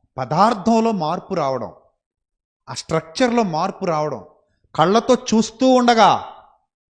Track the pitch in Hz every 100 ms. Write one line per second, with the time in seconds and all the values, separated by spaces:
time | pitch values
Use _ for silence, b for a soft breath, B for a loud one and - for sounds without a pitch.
0 | _ - 127 156 220 214 214 226 226 202
1 | 156 185 - 180 135 131 101 - _ _
2 | _ _ _ _ _ _ - 127 - 160
3 | - - 247 233 202 156 190 - 185 156
4 | 151 117 - _ _ _ _ - 165 220
5 | 233 247 - 220 - - 262 254 240 226
6 | 185 107 - - _ _ _ _ _